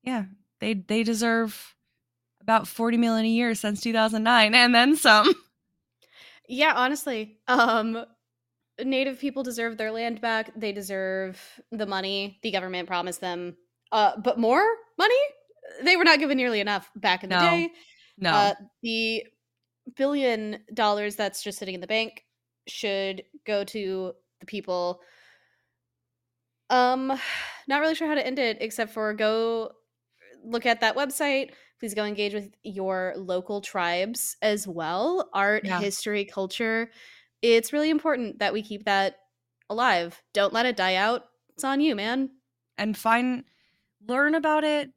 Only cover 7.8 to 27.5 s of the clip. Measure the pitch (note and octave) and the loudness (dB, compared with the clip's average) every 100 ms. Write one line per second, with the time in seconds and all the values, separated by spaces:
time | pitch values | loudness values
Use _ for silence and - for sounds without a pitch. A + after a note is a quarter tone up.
7.8 | A3 A3+ A#3 _ _ _ _ _ _ - | 0 -4 -10 _ _ _ _ _ _ -8
8.8 | C4 C4 C4+ C4 C#4 C4+ B3 A#3 A#3 A3 | -2 0 -2 -4 -6 -4 -6 -4 -6 -4
9.8 | A3 A3+ A#3 A3 A#3 A3+ A3 A3 G#3+ G3+ | -6 -4 -6 -4 -2 -4 -4 -8 -6 -6
10.8 | G3 G3 F#3+ F#3+ F#3+ F#3 - - - A3+ | -6 -6 -4 -4 -6 -10 -20 -20 -14 -8
11.8 | G#3 F#3+ F#3+ G3 G3+ G3 A3+ G3 F#3 F#3 | -4 -4 -4 -4 -6 -8 -6 -4 -4 -8
12.8 | F3 F3+ F3+ F3 F#3 F3 F3 F3 _ _ | -4 -4 -4 -6 -8 -6 -10 -14 _ _
13.8 | _ A3 G#3 - A3+ A#3 A3+ C4+ G#4+ A4+ | _ 2 2 2 -2 0 2 4 2 0
14.8 | - - G4+ B4+ C#5+ - _ _ - - | -8 0 2 4 0 -4 _ _ -20 -4
15.8 | C4+ F4+ D4+ D4+ D4 C4+ B3 A3 G3+ G3 | 2 4 6 4 2 0 0 0 -2 -4
16.8 | - - G3+ F3+ F#3 F#3 E3+ E3+ E3+ - | -6 -4 0 0 0 2 4 2 -2 -8
17.8 | - _ _ _ F#3 G#3 G3+ G3+ G3+ _ | -20 _ _ _ 2 4 4 0 -12 _
18.8 | A#3 A3+ A3+ A3+ - _ _ _ _ _ | -6 -2 -2 -4 -8 _ _ _ _ _
19.8 | - - C#4 C#4+ C4 A3+ G#3+ G#3+ _ A3 | -20 -4 -2 0 0 -2 -4 -10 _ -2
20.8 | G#3+ G#3 G#3 G#3 G3+ - G#3 G3+ F#3+ F#3 | 0 0 -4 -4 -6 -6 -10 -10 -10 -10
21.8 | F#3 A3 A3 - _ _ _ _ - - | -4 -2 -2 -8 _ _ _ _ -18 -8
22.8 | G#3 G3 G3 F#3+ - - - G3+ G3 A3 | -4 -2 -4 -6 -14 -16 -4 -4 -2 -6
23.8 | F#3+ F#3+ F#3 - _ _ F#3+ G#3 F3+ F3+ | -6 -6 -8 -12 _ _ -12 -12 -6 -4
24.8 | F3 F3+ _ _ _ _ _ _ _ _ | -4 -6 _ _ _ _ _ _ _ _
25.8 | _ _ _ _ _ _ _ _ _ B3+ | _ _ _ _ _ _ _ _ _ 2
26.8 | B3 C4 C4 C4+ - - - | 4 2 -2 -4 -6 -8 -10